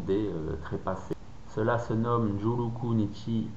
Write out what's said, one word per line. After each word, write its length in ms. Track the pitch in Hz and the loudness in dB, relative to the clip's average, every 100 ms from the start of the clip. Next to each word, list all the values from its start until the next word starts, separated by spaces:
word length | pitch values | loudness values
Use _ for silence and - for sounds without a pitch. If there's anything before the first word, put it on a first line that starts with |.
| 85 | 2
des, 240 | 98 104 | 2 2
euh, 260 | 82 76 73 | -2 -2 -4
trépassés. 500 | - 95 95 92 - - - - - | -4 -4 -2 -2 -4 -6 -8 -12 -6
Cela 300 | - 113 117 | 0 2 2
se 140 | 117 | 2
nomme 460 | 110 120 117 110 101 | 0 2 4 2 2
Juruku 540 | 110 120 117 117 117 | 2 2 0 -2 2
Nichi 540 | 113 101 - - 113 110 | 2 2 -2 -2 0 0